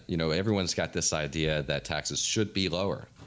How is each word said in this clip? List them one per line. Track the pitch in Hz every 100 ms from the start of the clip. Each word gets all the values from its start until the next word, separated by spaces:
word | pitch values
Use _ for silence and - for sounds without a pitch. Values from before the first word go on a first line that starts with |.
| -
you | 87
know, | 80
everyone's | 80 104 101 87
got | - 82
this | 92 -
idea | 80 76 71 78 76
that | 69 71
taxes | - 76 - 73
should | - 110 104
be | 98 92
lower. | 85 98 65 - -